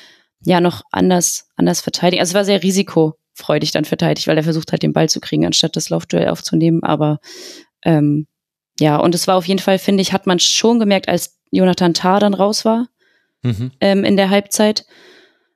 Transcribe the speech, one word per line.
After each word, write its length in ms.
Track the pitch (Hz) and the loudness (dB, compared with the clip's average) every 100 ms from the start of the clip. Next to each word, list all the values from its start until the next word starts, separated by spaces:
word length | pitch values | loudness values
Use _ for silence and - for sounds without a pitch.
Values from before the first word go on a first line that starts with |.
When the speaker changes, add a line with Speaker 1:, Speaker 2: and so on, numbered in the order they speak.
| - _ _ _ | -20 _ _ _
Speaker 1:
ja, 180 | - 180 | 0 2
noch 220 | 175 - - | 2 -2 -8
anders, 560 | - 185 180 - - - - | -2 2 2 -2 -6 -10 -2
anders 260 | 175 175 | 0 0
verteidigen. 400 | - - 175 180 | -4 -2 0 0
Also 100 | 165 | 0
es 40 | 196 | 0
war 100 | 196 | 0
sehr 180 | 196 | 0
risikofreudig 1080 | 185 190 190 165 156 156 _ - - 151 151 | 0 0 0 0 0 -2 _ -12 -4 -2 -2
dann 140 | 151 151 | -2 -2
verteidigt, 420 | 156 160 151 - | -2 -2 -2 0
weil 100 | 160 | 0
er 60 | |
versucht 280 | 156 160 156 | 0 -2 -4
hat, 120 | - | -2
den 100 | 156 | 0
Ball 160 | 151 160 | 0 0
zu 100 | - | -2
kriegen, 260 | - 151 165 | -4 -2 0
anstatt 300 | - 165 165 | 0 -2 -4
das 140 | - | -4
Laufduell 400 | 165 - 170 170 | -6 -2 -2 -2
aufzunehmen. 540 | 170 - 160 165 165 | -4 -2 0 2 0
Aber, 360 | - 151 151 147 - - - - - _ | 0 -2 -2 -2 -8 -20 -20 -20 -20 _
ähm, 440 | - 156 147 147 151 _ _ _ _ - | 0 2 2 0 -4 _ _ _ _ -2
ja, 180 | 151 147 | 0 2
und 160 | 175 170 | 2 0
es 120 | - | 0
war 80 | 185 | 0
auf 100 | 175 | 0
jeden 120 | 190 | -2
Fall, 200 | 185 190 | 0 0
finde 220 | - 196 | 0 0
ich, 120 | 185 | 0
hat 140 | 190 - | -2 0
man 120 | 180 | 0
schon 400 | - - 220 233 | 0 0 2 2
gemerkt, 300 | 208 196 - | 2 0 0
als 280 | 175 - _ - | -4 -4 _ -4
Jonathan 420 | - 185 175 180 | 2 2 2 2
Tah 260 | 165 185 196 | 2 2 2
dann 140 | 202 | 2
raus 300 | 190 202 220 | 2 0 0
war, 240 | 220 226 240 _ _ _ _ _ | 0 -2 -4 _ _ _ _ _
Speaker 2:
Mhm. 280 | 123 104 127 - | -4 -4 -6 -2
Speaker 1:
ähm, 220 | 202 196 | 0 2
in 140 | 196 196 | 2 2
der 120 | 190 | 2
Halbzeit. 560 | 202 202 - 214 214 - - - - _ _ _ | 2 0 0 0 0 -8 -20 -20 -20 _ _ _